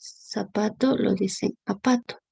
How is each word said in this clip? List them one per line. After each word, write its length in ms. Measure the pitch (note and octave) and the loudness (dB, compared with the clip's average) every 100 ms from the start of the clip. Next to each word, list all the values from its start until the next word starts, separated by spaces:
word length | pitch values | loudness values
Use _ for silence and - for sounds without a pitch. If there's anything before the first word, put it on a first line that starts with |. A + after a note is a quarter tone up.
| - - - | -20 -20 -8
zapato, 640 | - G3 - G#3+ G#3+ C4 | -6 -4 0 -2 2 0
lo 180 | C4+ G3+ | 2 2
dicen 380 | F#3+ F#3+ - G3 - | 2 0 -2 -4 -4
zapato. 520 | - G3+ - B3 A#3+ - _ | -6 -2 2 2 0 -16 _